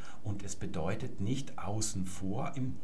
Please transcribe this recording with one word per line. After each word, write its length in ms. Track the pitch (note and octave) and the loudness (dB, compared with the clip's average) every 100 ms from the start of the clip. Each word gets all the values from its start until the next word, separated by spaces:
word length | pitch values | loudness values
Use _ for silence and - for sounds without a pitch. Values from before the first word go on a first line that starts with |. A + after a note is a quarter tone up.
| - - | -2 -2
und 200 | A2 F#2+ | -2 0
es 120 | F#2+ - | 0 0
bedeutet 680 | F#2 E2+ D#2+ A#2+ - G2 | 0 0 0 0 0 0
nicht 380 | G2 C3+ - - | 0 0 0 0
außen 460 | F2 G#2+ G2+ F#2+ F#2 | 0 0 0 0 0
vor 480 | - F#2+ A2 E3 C#3 | 0 0 0 0 0
im 220 | B2+ - | 0 0